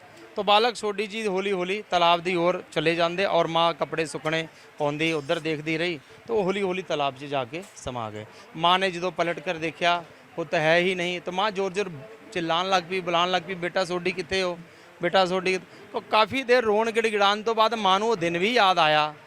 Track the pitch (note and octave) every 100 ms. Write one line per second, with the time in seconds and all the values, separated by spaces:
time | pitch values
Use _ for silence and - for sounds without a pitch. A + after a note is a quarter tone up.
0 | - - - - G3 G#3 A#3+ G3+ G#3 G3+
1 | A3 G#3+ G#3+ F#3 G3+ F#3+ F3+ G#3 G#3 F3+
2 | E3+ F3 E3+ F3 E3+ F3+ - E3 D#3 E3+
3 | E3+ F3 G3 E3+ D#3+ E3 E3+ D#3+ D3+ D#3
4 | D#3+ D3+ D#3 D#3+ D#3+ - - - D3 D3
5 | D#3+ D#3+ C#3 E3+ D#3 D3+ D3+ D#3 F3 D3+
6 | - - - A3+ F3+ G3+ G3 F#3 F3+ D3+
7 | C#3 B2+ C#3+ C#3 A#2+ D#3 G3 - C3+ B2
8 | A2 G#2+ G#2+ - - D#3+ E3+ F#3 F#3+ F3
9 | F3+ E3 E3+ E3 F#3 E3 D#3+ - F3 F3
10 | E3 - - - D#3+ F3 D#3 E3+ F3+ F#3
11 | F3 F3 F3+ F3+ G#3+ F#3+ G3 F3+ F#3+ D3
12 | C3 - - F3+ E3 E3 F#3+ F#3+ E3+ F#3+
13 | F3 E3+ F3+ F#3 F3 F3+ E3+ F#3+ F3 F3+
14 | F3 F#3 E3 F#3+ F#3 E3+ E3+ - - -
15 | F3 F#3+ F3+ F#3 F#3 F#3 - - - G#3+
16 | - G#3+ G#3+ C4 B3 B3 A3+ G#3 A3+ A3
17 | A3+ G#3 G3+ G#3 G#3+ A3+ A3 A#3 G3 F#3+
18 | A3+ G#3+ E3+ E3+ G3 A#3+ G3 F3 D#3 D3+
19 | D3+ D3+